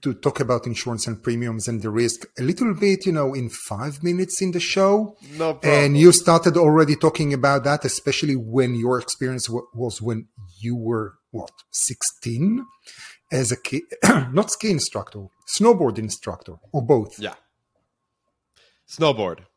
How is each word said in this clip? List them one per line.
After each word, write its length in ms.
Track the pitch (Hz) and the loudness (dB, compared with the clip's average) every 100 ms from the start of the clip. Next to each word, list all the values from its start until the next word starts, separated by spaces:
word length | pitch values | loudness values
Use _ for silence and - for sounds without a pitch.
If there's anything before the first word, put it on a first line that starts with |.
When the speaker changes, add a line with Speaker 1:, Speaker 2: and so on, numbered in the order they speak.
Speaker 1:
to 120 | 147 | -6
talk 280 | 120 - - | -2 -4 -2
about 260 | 127 120 123 | -2 -2 -2
insurance 400 | 113 - 113 - | -8 -6 -6 -6
and 160 | 113 | -6
premiums 460 | - 117 120 110 104 | -4 -4 -4 -6 -6
and 120 | 117 | -6
the 80 | 107 | -4
risk 360 | 107 120 - - - | 0 0 -2 -12 -6
a 60 | |
little 300 | 123 185 240 | -4 -2 -2
bit, 320 | 175 202 190 190 | 0 0 2 0
you 80 | |
know, 200 | 165 139 | -2 -2
in 140 | 135 120 | -4 -8
five 560 | - - 101 135 143 | -10 -10 -8 -8 -6
minutes 380 | 170 175 185 - | -4 -2 -4 -2
in 100 | 190 | -2
the 80 | 175 | -2
show. 560 | 175 - 190 202 214 - 139 151 | -2 2 4 4 0 -8 -20 -6
Speaker 2:
No 160 | 160 | -4
problem. 200 | 151 151 | -2 2
Speaker 1:
And 240 | 147 143 143 | 4 6 8
you 140 | 165 | 10
started 460 | 170 - 170 170 160 | 8 6 4 4 4
already 400 | 160 156 151 151 | 6 6 4 4
talking 360 | 160 156 151 | 2 2 -2
about 300 | 139 135 139 | 0 2 2
that, 220 | 131 147 131 | 0 0 -2
especially 500 | - - 139 151 131 | -4 -2 -2 -2 -2
when 400 | 110 120 127 120 | -2 0 0 0
your 240 | 117 127 | 0 -2
experience 460 | 113 - 131 127 113 | -2 -6 -4 -4 -6
w-, 220 | 117 - | -8 -10
was 280 | 113 123 104 | -8 -8 -6
when 260 | 107 113 - _ 95 87 | -6 -6 -8 _ -20 _
you 160 | 113 120 | -8 -6
were, 380 | 113 117 104 _ _ | -4 -4 -4 _ _
what, 220 | 113 - _ _ | -14 -14 _ _
sixteen? 960 | - - 123 - - - 117 175 233 - _ - - - - _ | -6 -6 -4 -8 -6 -6 -2 -2 -2 -6 _ -20 -20 -20 -20 _
As 220 | 127 123 | -4 -2
a 40 | 127 | -4
ki-, 240 | - 135 - - | -6 -8 -8 -4
<clears throat> 0 | - 214 127 | 0 0 0
not 180 | 135 214 | -2 -2
ski 180 | - 220 | -4 -2
instructor, 580 | 170 - 107 - 104 95 _ - | -2 -4 -8 -12 -16 -18 _ -10
snowboard 500 | - 220 220 147 110 | 0 4 4 2 -2
instructor, 580 | 110 - - 87 - 82 _ | -8 -8 -10 -12 -14 -20 _
or 80 | 147 | -6
both? 360 | 117 135 104 - | 2 2 2 -8
Speaker 2:
Yeah. 180 | 101 - _ _ _ _ _ _ _ _ _ _ _ _ _ _ _ | -12 -12 _ _ _ _ _ _ _ _ _ _ _ _ _ _ _
Snowboard. 600 | - 156 117 98 82 - | 0 2 2 -2 -6 -14